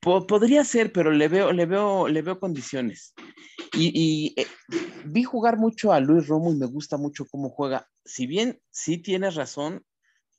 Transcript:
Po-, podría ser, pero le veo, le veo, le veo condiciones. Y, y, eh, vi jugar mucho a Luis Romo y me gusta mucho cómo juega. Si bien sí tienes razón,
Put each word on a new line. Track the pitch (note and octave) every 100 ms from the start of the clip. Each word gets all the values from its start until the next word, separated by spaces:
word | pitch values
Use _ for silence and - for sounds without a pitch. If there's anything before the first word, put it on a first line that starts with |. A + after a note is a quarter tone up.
Po-, | - F#3 F#3
podría | G#3 A3+ C#4+
ser, | C#4+ A#3+ A3
pero | - D#3+
le | D3+ D3+
veo, | F3+ F#3+
le | F3+ E3+
veo, | F#3+ G#3 G3 D3
le | D#3
veo | D#3 F#3
condiciones. | F#3+ D3+ B2 C#3 B2 F#2+ - - - - - - -
Y, | - E3
y, | D#3 D#3+ D#3 D3+ -
eh, | - - _ - - -
vi | D3+ D#3
jugar | B3 B3 A3+ A3+
mucho | A3+ A3 G#3+
a | E3
Luis | C3+ E3 D3
Romo | D#3 E3+
y | D#3
me | B2+
gusta | C#3 D3 D3
mucho | C#3+ D3 C#3+
cómo | C#3 C3+
juega. | - C#3 C3 - _
Si | - - B2+
bien | E3 A#3+ B3 _
sí | - - E3+
tienes | E3+ F#3 G3
razón, | D#3+ B2+ - D3 F#3+ _ _ _ _ _